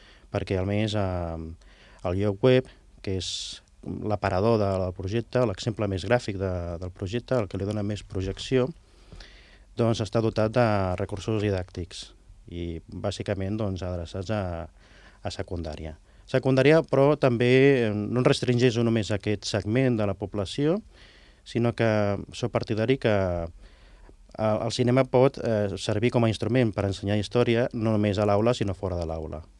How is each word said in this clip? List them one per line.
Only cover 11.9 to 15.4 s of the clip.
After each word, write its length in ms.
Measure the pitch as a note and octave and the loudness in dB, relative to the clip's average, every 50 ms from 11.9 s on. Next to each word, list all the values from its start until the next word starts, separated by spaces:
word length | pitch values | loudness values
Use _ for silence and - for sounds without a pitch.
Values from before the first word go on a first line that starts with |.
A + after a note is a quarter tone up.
| - - - - - - _ - - - - - | -12 -16 -16 -18 -20 -20 _ -20 -20 -20 -20 -14
i, 300 | E2+ F2 F2 E2+ E2 D#2 - | -10 -8 -8 -8 -8 -10 -12
bàsicament, 720 | - - G2+ - G2+ - - G2 G#2+ G2+ F#2+ F#2+ F#2+ G#2+ | -14 -10 -6 -6 -6 -6 -4 -4 -4 -4 -2 -2 -4 -2
doncs, 260 | A2 A2 G2 F#2+ F2+ F#2 | -2 -2 -4 -4 -4 -6
adreçats 440 | F2+ F2+ F2 E2+ - - F#2+ F#2 A2 G#2+ | -6 -6 -6 -8 -8 -8 -8 -6 -4 -4
a, 80 | G#2 F#2 F2+ E2+ E2 E2 - _ - - - - - - - - _ | -4 -4 -4 -6 -8 -10 -12 _ -20 -20 -20 -20 -20 -20 -20 -20 _
a 80 | - G2+ | -10 -8
secundària. 640 | - - | -8 -8